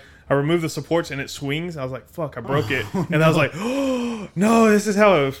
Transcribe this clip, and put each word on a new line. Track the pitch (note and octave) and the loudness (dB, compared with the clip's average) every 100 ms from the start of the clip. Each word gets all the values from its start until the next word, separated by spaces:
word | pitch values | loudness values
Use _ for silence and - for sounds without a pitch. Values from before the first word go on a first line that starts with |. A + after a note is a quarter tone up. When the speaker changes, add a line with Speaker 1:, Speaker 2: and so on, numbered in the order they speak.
| - - - | -10 -14 -2
Speaker 1:
I | |
removed | C#3 D3 F3 | 0 2 0
the | D#3+ | 0
supports | D#3 - E3 D#3 | -6 -2 -2 -2
and | C#3 | -6
it | C3 | -10
swings. | - C#3 D3+ F3 D#3 | -8 -6 -4 -6 -8
I | |
was | C3 | -8
like, | B2+ - | -10 -12
"Fuck, | - D3 B2 | -10 -8 -8
I | |
broke | A#2+ - G#2+ | -2 -2 0
it." | C3 - | -2 -2
Speaker 2:
<laughs> | F#3+ | -4
Oh, | E3 | 0
Speaker 1:
And | D#3 | 2
I | D#3+ | 4
was | D#3 | 4
Speaker 2:
no. | |
Speaker 1:
like, | C#3 | 0
<gasps> | |
"Oh, | D3+ A3+ C#4 C4+ B3 A#3+ A3+ F#3+ E3 | -2 -4 -2 -2 -2 -4 -8 -8 -2
no, | G#3+ A3+ A3 | 2 4 6
this | G#3 G#3+ | 4 2
is | G3+ | 4
how | G#3 E3 C#3 | 4 4 2
it | - | -4